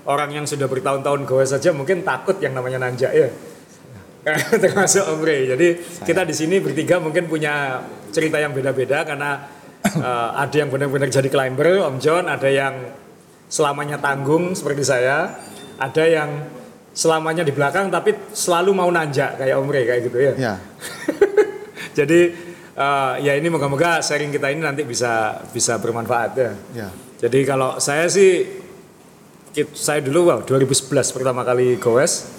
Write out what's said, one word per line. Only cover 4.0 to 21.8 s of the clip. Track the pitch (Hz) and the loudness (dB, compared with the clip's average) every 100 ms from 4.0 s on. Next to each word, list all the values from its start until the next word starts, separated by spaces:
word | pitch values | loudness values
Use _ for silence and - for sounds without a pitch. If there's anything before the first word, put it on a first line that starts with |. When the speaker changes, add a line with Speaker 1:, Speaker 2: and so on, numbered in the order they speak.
| - - | -20 -10
Speaker 1:
<laughs> | - 151 135 220 | -4 -2 0 2
Termasuk | 185 196 185 196 185 | 4 2 2 2 2
Om | 156 | -2
Rey. | 156 147 131 | 0 0 0
Jadi | 131 170 170 | 4 2 2
Speaker 2:
Saya. | - - | -6 -12
Speaker 1:
kita | 196 170 | -2 0
di | 180 147 | 0 -2
sini | 160 190 | 0 0
bertiga | 156 135 139 175 | 0 -2 2 0
mungkin | 160 156 170 | 2 -2 -2
punya | 160 151 147 139 127 - - - | -2 -2 -2 -2 -4 -8 -16 -6
cerita | - 156 156 | -2 0 0
yang | 147 | -2
beda-beda | 139 135 127 120 143 | -2 -2 -2 0 0
karena, | 156 143 143 139 139 - - | -2 -4 -4 -6 -8 -20 -20
<coughs> | - 202 - | -4 -2 -2
eh, | 127 123 117 - | -2 0 -2 -2
ada | 139 | 0
yang | 151 147 | 0 0
benar-benar | 131 143 135 135 | 0 -2 0 0
jadi | 131 135 | 2 2
climber, | 139 131 131 151 190 | 0 0 2 2 4
Om | 170 131 | 2 0
John, | 143 165 175 | 2 2 0
ada | 139 135 | 0 2
yang | 139 135 170 123 - - - - - - | 2 0 -4 -12 -14 -20 -20 -20 -20 -10
selamanya | - 147 143 147 147 | 0 0 0 -6 -4
tanggung | 143 139 139 160 175 | -2 -2 2 2 0
seperti | 185 143 143 | -4 -4 -2
saya, | 131 127 127 143 185 - - - - - | 0 2 2 2 -2 -6 -16 -18 -18 -8
ada | 135 156 | -4 2
yang | 160 160 147 147 147 - - - - | 4 4 0 -6 -10 -14 -18 -20 -18
selamanya | - 165 160 160 160 | -2 2 2 0 -2
di | 160 | -2
belakang | 127 139 160 196 | 0 0 2 0
tapi | 170 202 202 - | 0 0 -2 -4
selalu | - - 170 185 | -6 0 2 2
mau | 196 175 | 2 2
nanjak | 175 156 139 135 - | 2 0 0 -2 0
kayak | 135 135 | 0 0
Om | 139 | 0
Rey | 139 117 | 0 2
kayak | 123 | 0
gitu | 120 120 | 0 2
ya. | 135 123 | 2 2
Speaker 2:
Ya. | 127 95 - - - - - - | -2 -4 -10 -16 -14 -10 -6 0
Speaker 1:
<laughs> | 392 415 - - - - | 2 4 2 0 -14 -16